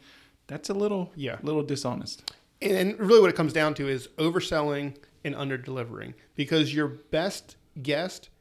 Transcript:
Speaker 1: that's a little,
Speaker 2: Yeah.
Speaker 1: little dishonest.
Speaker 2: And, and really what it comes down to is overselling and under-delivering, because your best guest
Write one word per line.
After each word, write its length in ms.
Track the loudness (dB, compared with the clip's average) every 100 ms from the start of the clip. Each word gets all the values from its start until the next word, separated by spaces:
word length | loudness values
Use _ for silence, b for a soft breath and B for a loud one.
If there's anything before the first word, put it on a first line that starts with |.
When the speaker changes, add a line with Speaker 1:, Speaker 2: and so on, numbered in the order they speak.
| b b b b -14
Speaker 1:
that's 220 | -10 -6
a 40 |
little, 380 | -2 0 -2 -4
Speaker 2:
Yeah. 220 | -6 -8 -6
Speaker 1:
little 180 | -2 -2
dishonest. 680 | -2 -4 -4 -6 -8 -12 -14 B B _
Speaker 2:
And, 100 | 0
and 280 | 2 2 0
really 200 | 8 8
what 100 | 8
it 60 | 4
comes 160 | 0
down 220 | 2 0 0
to 140 | -2
is 180 | -4 -6 -2
overselling 800 | 0 0 0 0 0 -2 -6 -10 -20 _ -8
and 100 | -6
under-delivering, 800 | -4 -6 -6 -8 -8 -10 -14 -16 b -6
because 360 | 2 2 2
your 140 | 2 -2
best 720 | -4 -4 0 0 -4 -12 -20 _ -10
guest 480 | -2 -2 -2 -8 -18 _